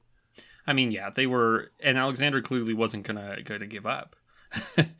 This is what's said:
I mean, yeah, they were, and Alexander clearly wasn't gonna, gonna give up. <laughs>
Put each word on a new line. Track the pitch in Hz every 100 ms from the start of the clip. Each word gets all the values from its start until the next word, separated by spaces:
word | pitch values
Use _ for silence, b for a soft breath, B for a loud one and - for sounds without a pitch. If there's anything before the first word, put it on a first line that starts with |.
| _ _ B B B B -
I |
mean, | 135 123
yeah, | 101 101
they | 101 131
were, | 127 117 113 - -
and | 147 131
Alexander | 131 127 143 135
clearly | - 127 113
wasn't | 110 113 110 101
gonna, | 107 101 101
gonna | - 104 104
give | 110
up. | 107 135 - _ _ B B
<laughs> | B - - - -